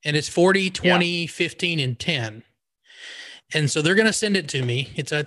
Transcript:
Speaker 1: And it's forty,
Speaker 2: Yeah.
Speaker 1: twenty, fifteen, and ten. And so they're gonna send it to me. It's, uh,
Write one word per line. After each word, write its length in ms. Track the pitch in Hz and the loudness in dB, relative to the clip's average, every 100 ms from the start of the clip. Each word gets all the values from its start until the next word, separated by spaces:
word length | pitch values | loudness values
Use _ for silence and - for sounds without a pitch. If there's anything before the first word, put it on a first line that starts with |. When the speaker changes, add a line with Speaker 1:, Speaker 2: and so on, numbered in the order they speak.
Speaker 1:
And 100 | 151 | 0
it's 140 | 147 147 | -2 0
forty, 360 | - 175 190 | 4 4 4
Speaker 2:
Yeah. 60 | 190 | 0
Speaker 1:
twenty, 560 | 185 180 180 175 175 165 | 0 2 4 2 0 -4
fifteen, 540 | - 170 - 175 165 | -4 -4 -2 -4 -2
and 180 | 131 120 | -2 -4
ten. 440 | - 156 110 107 - _ _ _ _ - - - - - _ | -4 -2 -4 -10 -20 _ _ _ _ -20 -20 -18 -20 -20 _
And 160 | 156 147 | -2 0
so 100 | - | 2
they're 140 | 151 | 2
gonna 180 | 190 220 | 4 4
send 240 | - 214 196 | 2 0 0
it 100 | 147 | -2
to 120 | 139 | -4
me. 280 | 123 120 135 - | -2 -2 -4 -6
It's, 140 | 143 | -4
uh, 100 | 147 | -4